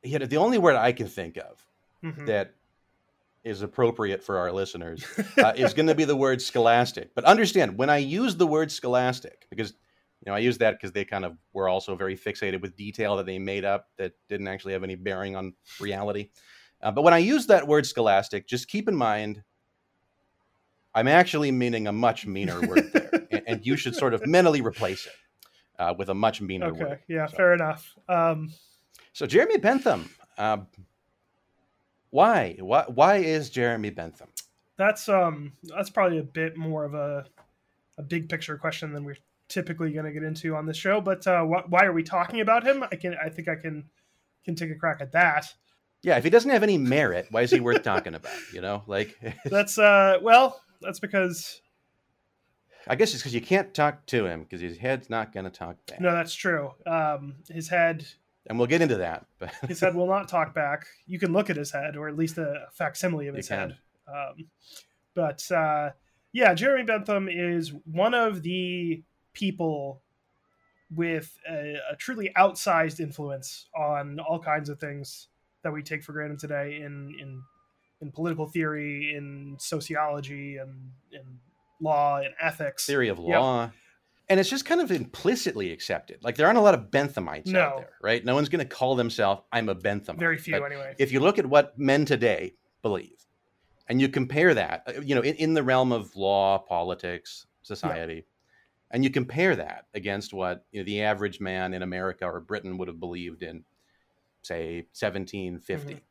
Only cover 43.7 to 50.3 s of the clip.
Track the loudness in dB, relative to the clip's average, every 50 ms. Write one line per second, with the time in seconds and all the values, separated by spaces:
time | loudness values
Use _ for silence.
43.7 | -10 -10 -14 -16 _ _ _ _ _ _ _ _ _ _ _ -8 -6 -6 -6 -8
44.7 | -6 -4 -4 -4 -4 -4 -8 -2 2 4 4 4 4 0 -4 -6 -18 _ _ _
45.7 | _ _ _ _ _ _ 2 4 4 4 6 8 6 6 6 6 4 4 4 4
46.7 | 4 2 2 4 4 4 2 2 0 -2 -4 -2 0 0 4 4 4 4 4 4
47.7 | 2 2 2 2 -2 0 -2 -4 -12 -10 -12 -12 -14 -14 -14 -14 -12 -10 -6 -6
48.7 | -6 -6 -6 -4 -4 -4 -4 -4 -8 _ -12 -12 -12 -10 -8 -2 0 0 0 0
49.7 | 2 6 8 8 8 8 8 6 6 4 6 8